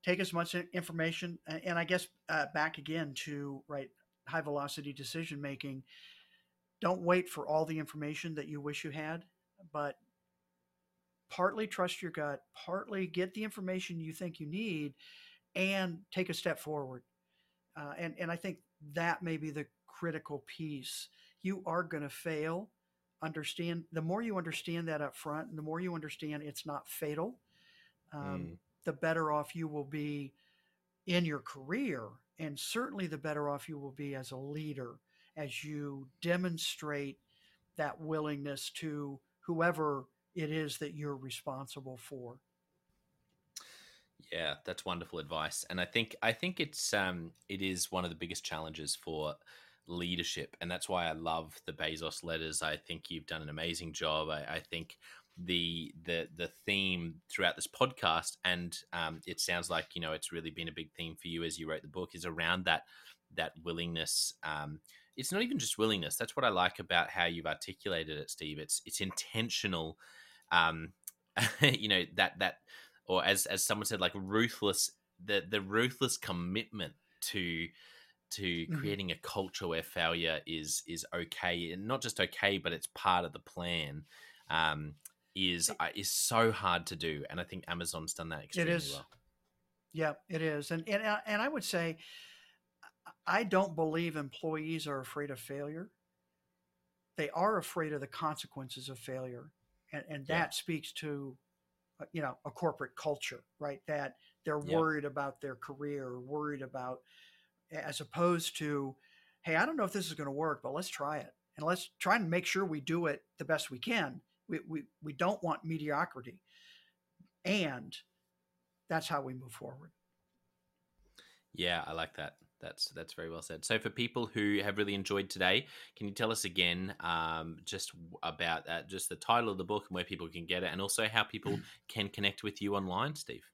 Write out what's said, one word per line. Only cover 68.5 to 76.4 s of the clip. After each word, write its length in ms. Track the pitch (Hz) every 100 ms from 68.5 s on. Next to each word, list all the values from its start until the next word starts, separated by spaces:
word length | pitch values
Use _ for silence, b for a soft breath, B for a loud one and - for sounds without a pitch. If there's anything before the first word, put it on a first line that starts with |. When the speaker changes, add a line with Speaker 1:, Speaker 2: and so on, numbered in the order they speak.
| 76
Speaker 2:
It's, 220 | 76 - -
it's 160 | -
intentional, 960 | 95 - - 113 117 - 104 87 80 - B B B B _
um, 420 | 87 82 80 80 - - _ _
<laughs> 320 | - 110 -
you 280 | 147 131 104
know, 140 | 95 87 -
that, 240 | 95 85
that, 200 | 95 - _ B B B -
or 200 | 92 73
as, 200 | 98 -
as 180 | 92
someone 220 | - 107 101
said, 140 | 104
like, 140 | 92 98
ruthless, 760 | 95 107 117 - 104 92 - - _ _
the, 200 | 92 101 90
the 100 | 107
ruthless 580 | 95 107 123 123 127 -
commitment 760 | - 90